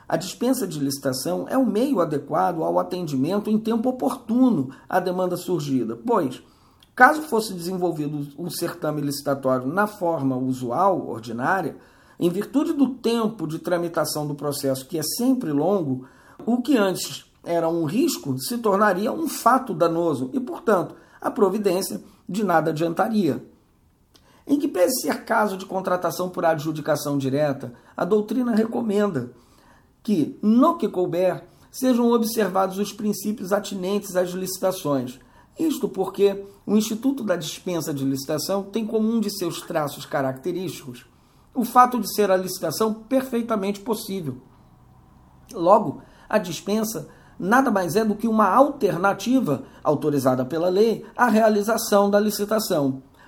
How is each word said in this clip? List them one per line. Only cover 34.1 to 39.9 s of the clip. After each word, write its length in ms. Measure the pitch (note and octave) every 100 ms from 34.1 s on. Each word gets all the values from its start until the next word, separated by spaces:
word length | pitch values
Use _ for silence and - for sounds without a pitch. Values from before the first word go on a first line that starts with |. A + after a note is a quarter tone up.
| F3+
às 160 | F3+
licitações. 880 | F3+ F#3 - F#3+ F#3 D3 C3+ B2 - - _ - -
Isto 280 | D#4+ - G3
porque 580 | F#3+ F3+ - G3+ G3 - - -
o 100 | G#3+
Instituto 480 | G#3+ A3 C4+ C4+
da 120 | G#3 F3
Dispensa 580 | D3+ - F#3+ E3+ D3+
de 100 | C#3+
Licitação 600 | C3+ C3+ C3+ D3+ E3 G3
tem 240 | G3 A3+ A3
como 200 | A3+ A3
um 120 | A#3
de 100 | G3+
seus 320 | G3+ E3+ -
traços 440 | - E3 D3